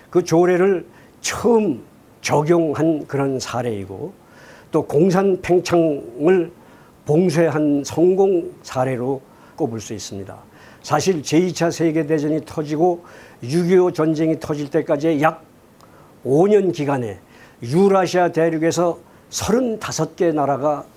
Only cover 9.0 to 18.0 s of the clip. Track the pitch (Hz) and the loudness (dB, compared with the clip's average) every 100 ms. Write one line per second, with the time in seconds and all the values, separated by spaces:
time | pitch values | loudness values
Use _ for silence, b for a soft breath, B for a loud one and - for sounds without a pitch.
9 | 123 131 - B B - 143 113 - 104 | -4 -6 -10 B B -6 -6 -6 -10 -12
10 | - 101 95 - - B B B - 151 | -10 -12 -14 -16 -20 B B B -4 -2
11 | 180 170 131 151 185 - 170 170 165 160 | 0 -2 0 0 0 0 -4 0 -2 0
12 | 151 160 151 156 - - 147 151 180 170 | 0 -2 0 -4 -6 -8 -6 0 0 0
13 | B B B B 120 165 175 185 180 175 | B B B B -4 -2 2 4 2 0
14 | 160 156 160 160 - 147 143 165 147 147 | -2 0 0 -2 -4 -8 -2 -4 0 0
15 | 165 151 156 160 - _ _ _ B B | 0 2 0 -2 -14 _ _ _ B B
16 | B B 120 143 202 208 185 147 143 139 | B B 0 2 4 4 2 -2 -4 -4
17 | 113 92 - B B B 120 160 196 190 | -6 -10 -18 B B B -2 2 4 4